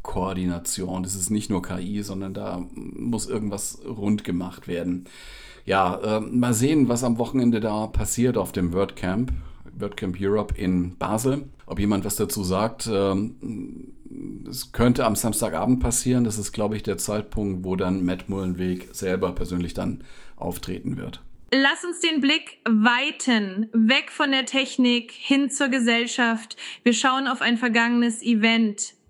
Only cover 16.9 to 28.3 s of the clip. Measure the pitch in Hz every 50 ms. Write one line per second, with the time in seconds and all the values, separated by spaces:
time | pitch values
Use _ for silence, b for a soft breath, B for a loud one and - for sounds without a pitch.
16.9 | 95 90 - - 104 107 101 - - 110 104 101 95 90 92 92 95 92 98 90
17.9 | 95 95 90 87 92 90 - - 98 95 95 92 90 85 92 92 90 90 - -
18.9 | - - 98 92 90 92 95 90 90 - 90 85 90 87 87 80 - 92 92 -
19.9 | 101 - B B B B B B B - - 87 87 - - - 92 98 - -
20.9 | - - - - - - - - - - - - - 269 269 277 330 339 - 349
21.9 | 339 - - 330 320 294 247 277 302 320 - - - _ _ 233 226 214 208 240
22.9 | 240 247 269 302 302 - - 254 240 220 208 190 185 196 226 220 - 233 220 220
23.9 | 262 285 311 - - - 302 277 269 262 254 247 - 269 262 262 - - 247 240
24.9 | 240 240 233 - - - - - 277 277 285 254 - - 285 262 262 262 233 233
25.9 | 233 233 240 240 - - 240 226 226 220 226 - - B B B B B B 240
26.9 | 233 - - 269 262 269 269 254 262 254 - 233 240 226 247 247 220 233 233 240
27.9 | 240 240 240 233 226 - - 240